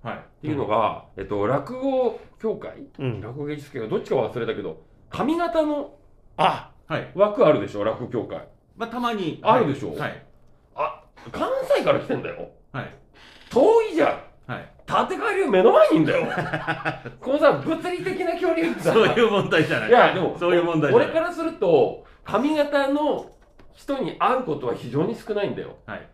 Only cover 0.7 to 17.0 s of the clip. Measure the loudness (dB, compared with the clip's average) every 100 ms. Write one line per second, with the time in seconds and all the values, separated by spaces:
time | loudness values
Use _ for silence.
0.7 | 2 0 -2 -14 -12 -4 -2 0 0 -2
1.7 | -4 -2 0 0 -4 -16 _ -6 -6 -10
2.7 | -16 -20 -8 -6 -6 -10 -10 -8 -10 -10
3.7 | -10 -4 -4 -2 -2 -2 -4 -4 -4 -8
4.7 | -12 _ _ _ -4 -2 0 0 0 0
5.7 | -2 -6 -16 _ _ _ 0 0 0 -10
6.7 | -20 _ -8 -6 2 2 6 6 4 0
7.7 | -2 -2 -2 -4 -6 -6 -10 -14 _ _
8.7 | -12 -8 -4 -4 -2 -4 -2 2 4 2
9.7 | -2 -6 -6 -8 -8 -20 -20 -20 -20 _
10.7 | -6 -6 -6 -20 -20 -14 -6 -4 -4 2
11.7 | 2 4 0 0 -6 -6 -10 -14 _ _
12.7 | -12 -12 -16 _ -20 -20 -20 -2 4 6
13.7 | 6 2 0 0 0 -10 _ -14 -12 -12
14.7 | _ -2 -2 0 -2 -2 0 2 6 6
15.7 | 8 6 4 2 0 -2 -4 -4 -6 -6
16.7 | -4 -6 -8